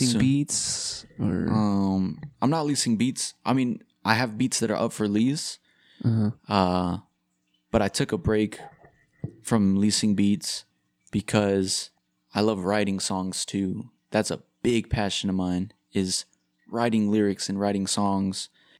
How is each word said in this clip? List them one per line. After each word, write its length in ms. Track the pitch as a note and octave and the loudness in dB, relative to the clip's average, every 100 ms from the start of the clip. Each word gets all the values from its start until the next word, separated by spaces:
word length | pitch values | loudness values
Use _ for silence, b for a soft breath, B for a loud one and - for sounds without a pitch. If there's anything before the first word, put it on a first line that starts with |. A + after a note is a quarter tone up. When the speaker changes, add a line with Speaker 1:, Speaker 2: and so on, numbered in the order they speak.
| B2+ | 2
Speaker 1:
consumed. 120 | A#2 | 2
Speaker 2:
beats, 840 | C3 C#3 D3 - - - - - - - | 4 2 0 -4 -4 -6 -6 -10 -12 -4
or 280 | G2+ F#2 E2+ | -2 0 0
Speaker 1:
Um, 720 | G#2+ G#2 G2 G2 F#2+ F#2 - - - | 2 2 2 2 0 0 -4 -14 -2
I'm 80 | B2 | 0
not 160 | E3 D3 | 0 0
leasing 320 | C#3 A#2+ G#2+ | 0 0 0
beats. 360 | B2+ - - - - | 0 -2 -8 -6 -2
I 80 | |
mean, 280 | C3 B2 - - _ | 0 0 -4 -12 _
I 120 | - A2+ | 0 2
have 220 | B2 G#2+ | 0 -2
beats 220 | B2+ - | -2 0
that 100 | A2+ | 0
are 60 | G2+ | 0
up 140 | A2+ | -2
for 140 | - G#2 | 0 0
lease. 520 | G#2 B2 D#3 - - b b b b | 2 2 0 -6 -12 b b b b
Speaker 2:
Uh-huh. 280 | A#2 A2+ G#2+ - - | 0 2 2 -2 0
Speaker 1:
Uh, 440 | G#2 F#2 F2+ F2 F2+ - _ _ _ _ _ _ | 2 4 2 0 -4 -8 _ _ _ _ _ _
but 100 | A2+ | 0
I 60 | G2+ | 0
took 240 | - C#3 | -2 -2
a 60 | G#2 | -2
break 420 | G2 G#2+ G#2+ - - - - _ _ _ - - | 0 2 0 -4 -18 -20 -20 _ _ _ -14 -12
from 360 | - A#2 G2 G2 | -2 2 4 4
leasing 380 | G#2 G2+ A2 G2 | 2 2 2 2
beats 500 | G2+ G2+ - - - _ _ _ _ | 2 0 -4 -10 -12 _ _ _ _
because 800 | G#2 - A2 G2+ G2 F#2+ - - _ _ _ _ | -6 0 2 4 2 0 -2 -6 _ _ _ _
I 80 | G2+ | 0
love 240 | G#2+ G2 F#2 | 0 2 0
writing 340 | G#2 G2+ F#2+ | 0 0 -2
songs 460 | - F#2+ F#2+ - - | -4 -4 -4 -6 -6
too. 460 | G2+ F#2+ A#2 A#2+ _ _ | -2 -2 -4 -10 _ _
That's 220 | G#2+ - | -2 0
a 100 | - - _ | -4 -10 _
big 260 | B2 A#2 - | 0 0 0
passion 400 | A#2+ G2+ - G2+ | -2 -2 -2 -2
of 60 | F#2+ | -2
mine, 360 | F2+ F2+ G2+ - _ | 0 -2 -4 -10 _
is 320 | G2 F#2 - - _ _ _ - | -2 -2 -4 -8 _ _ _ -10
writing 440 | A2+ A#2+ A2 G#2 | -2 0 2 2
lyrics 380 | G#2+ G2+ F#2+ - | 2 2 0 -4
and 100 | G2 | -2
writing 280 | G2+ G2+ F#2+ | 0 0 -2
songs. 600 | - G2+ G2 G2 F#2 - b b | 0 0 0 -2 -4 -10 b b